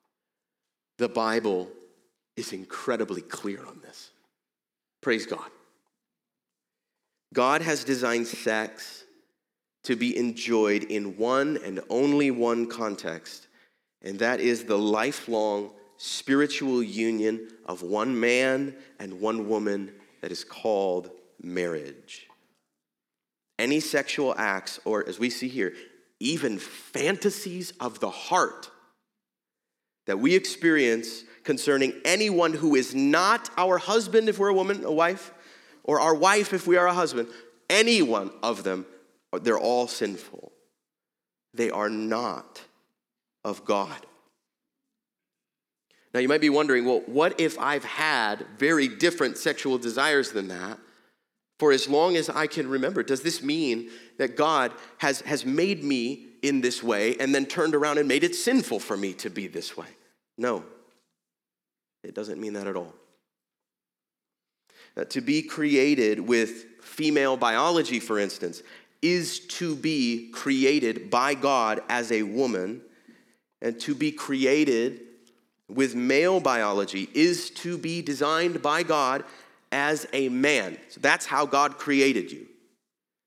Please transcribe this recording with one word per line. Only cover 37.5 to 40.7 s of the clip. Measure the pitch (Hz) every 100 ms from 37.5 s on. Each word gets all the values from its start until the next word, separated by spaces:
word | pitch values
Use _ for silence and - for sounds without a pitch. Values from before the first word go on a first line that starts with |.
| _ -
any | 190 226 226
one | 143 110 98 -
of | 113 104
them, | 95 92 92 - _ _ _ 92
they're | 117 107
all | 107 123 120
sinful. | - 107 90 - - - - _